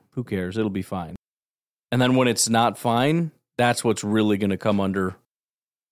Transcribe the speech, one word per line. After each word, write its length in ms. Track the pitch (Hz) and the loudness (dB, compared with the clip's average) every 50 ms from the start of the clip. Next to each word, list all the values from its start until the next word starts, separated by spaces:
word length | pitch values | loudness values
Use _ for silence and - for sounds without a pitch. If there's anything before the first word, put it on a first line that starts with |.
| _ _ | _ _
who 140 | _ 131 120 | _ -10 -8
cares? 320 | - 107 95 90 90 92 | -6 -4 -4 -4 -4 -2
It'll 140 | 113 107 104 | -2 -2 -2
be 120 | 95 98 92 | -2 -4 -6
fine." 340 | - 101 92 85 80 85 - _ _ _ _ _ _ _ _ _ _ _ _ _ _ | -6 -8 -8 -8 -10 -12 -16 _ _ _ _ _ _ _ _ _ _ _ _ _ _
And 100 | 117 123 | 0 2
then 140 | 127 127 127 | 2 4 4
when 140 | 127 127 123 | 4 4 2
it's 200 | 113 - - 113 | 2 0 0 2
not 300 | 113 113 117 117 98 - | 2 2 2 2 0 -2
fine, 540 | - 123 117 120 127 143 156 170 170 156 - _ _ _ _ - | -2 0 0 2 2 2 2 0 -2 -4 -8 _ _ _ _ 0
that's 260 | 120 120 120 - - | 0 0 0 0 0
what's 200 | 120 107 - - | -2 -2 -2 -2
really 320 | 104 107 110 107 107 104 | 0 0 2 2 2 2
gonna 200 | 98 104 98 95 | 0 0 -2 -2
come 240 | 92 - 110 104 98 | -2 0 0 0 0
under 360 | 98 95 95 98 95 92 92 - _ _ _ _ _ _ _ _ _ _ _ _ _ _ | 0 -2 -2 -2 -2 -4 -6 -8 _ _ _ _ _ _ _ _ _ _ _ _ _ _